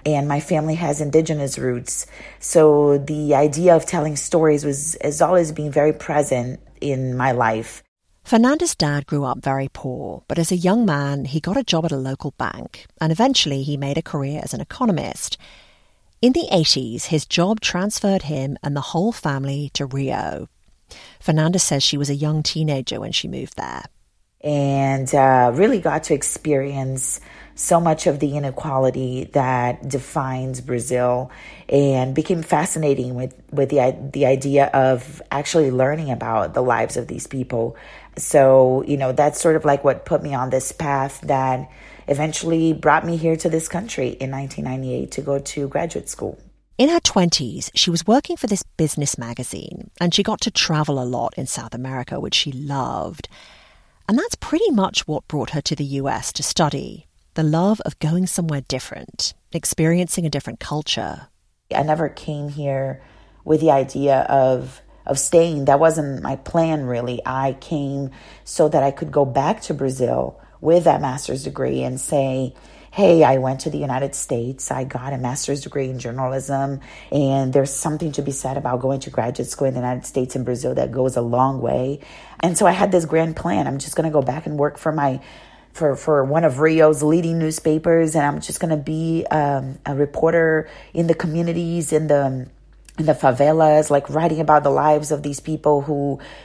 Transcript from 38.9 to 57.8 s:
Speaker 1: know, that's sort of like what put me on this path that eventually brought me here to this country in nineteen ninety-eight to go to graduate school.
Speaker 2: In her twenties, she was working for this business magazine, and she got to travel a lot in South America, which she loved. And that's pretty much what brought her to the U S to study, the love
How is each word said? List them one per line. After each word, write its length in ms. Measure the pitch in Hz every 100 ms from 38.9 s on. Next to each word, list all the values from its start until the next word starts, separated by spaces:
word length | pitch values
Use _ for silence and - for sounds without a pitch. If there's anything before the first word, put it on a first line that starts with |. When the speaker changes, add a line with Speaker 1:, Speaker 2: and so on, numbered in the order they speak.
| 143
Speaker 1:
know, 140 | 131
that's 280 | 127 147 -
sort 160 | 170 156
of 100 | 151
like 180 | 139
what 220 | 143 123 -
put 180 | 160
me 100 | 151
on 160 | 131 131
this 220 | 131 -
path 500 | - 151 139 139 -
that 500 | 151 135 131 131 139 - - - -
eventually 640 | 139 156 151 165 165 165
brought 320 | 156 156 156 160
me 120 | 165
here 200 | 165 160
to 120 | 165
this 200 | 160 160
country 400 | 175 226 - 127
in 220 | - 135
nineteen 340 | 135 135 - 143
ninety-eight 460 | 131 131 127 131
to 100 | -
go 180 | 147 139
to 280 | 139 - 139
graduate 420 | 147 165 - -
school. 300 | - 101 - - _ _ -
Speaker 2:
In 120 | 277
her 100 | 339
twenties, 720 | - 202 175 - 123 - - -
she 160 | -
was 140 | 165 -
working 300 | 247 - 339
for 120 | 208
this 160 | 202 - -
business 400 | 156 - 143 -
magazine, 720 | 117 120 123 - - - - -
and 120 | 175
she 80 | 185
got 200 | 202 214
to 100 | 233
travel 480 | - - 151 151 139
a 40 | 123
lot 300 | 123 117 -
in 80 | 127
South 280 | - 117
America, 460 | 120 131 131 123 143
which 160 | 104 -
she 160 | 147
loved. 800 | 127 143 139 123 120 - - - - - - - _ _ _ -
And 100 | 233
that's 160 | 453 -
pretty 340 | - 320 440
much 380 | 226 190 - -
what 200 | 151 -
brought 240 | 151 113
her 100 | 151
to 140 | - 151
the 100 | 143
U 240 | 139 135
S 240 | - -
to 100 | -
study, 640 | 139 - 151 - 123 - - _ _ -
the 60 |
love 380 | 156 160 190 214